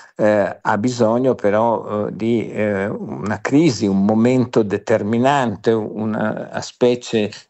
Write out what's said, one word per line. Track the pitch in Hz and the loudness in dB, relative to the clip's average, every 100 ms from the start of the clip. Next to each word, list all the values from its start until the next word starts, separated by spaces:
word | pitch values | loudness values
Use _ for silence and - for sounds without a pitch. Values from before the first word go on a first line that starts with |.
| - - | -16 -2
eh, | 107 104 92 - | 2 2 0 -2
ha | - 107 | -2 0
bisogno | 120 120 110 117 131 113 | -2 0 2 2 2 0
però, | 104 104 117 107 - 104 104 | 2 2 2 0 -2 -4 -4
eh, | - | -4
di, | 113 117 - | -2 0 -2
eh, | - 104 101 98 | -4 -2 -2 -4
una | 233 202 - 95 107 | -6 -8 -8 -6 -4
crisi, | - 139 165 104 101 | 0 4 4 2 0
un | 98 | 2
momento | 98 110 117 131 123 127 | 2 4 4 2 2 0
determinante, | 104 98 - 110 104 117 131 143 123 95 - | 0 -2 0 0 0 0 2 2 0 -2 0
una | 113 107 - 110 110 107 - - - | 0 -2 -6 -4 -2 -4 -4 -8 -10
specie, | - - 123 123 - 113 101 - - | -12 0 2 2 -2 -2 -2 -6 -20